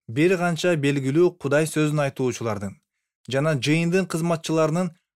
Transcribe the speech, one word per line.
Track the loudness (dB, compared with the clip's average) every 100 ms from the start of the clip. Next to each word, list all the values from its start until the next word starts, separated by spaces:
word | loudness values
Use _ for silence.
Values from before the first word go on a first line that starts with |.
| -10
бир | 0 2 2
канча | 0 0 0 2
белгилүү | 0 0 0 2 2 2
Кудай | 0 0
сөзүн | 0 0 0 0
айтуучулардын | -2 -2 -2 -2 -4 -6 -8 -12 _ _ _ _ -6
жана | -2 0
жыйындын | 0 0 0 2 0 -2
кызматчыларынын | -2 -2 -2 -2 0 2 0 -4 -8 _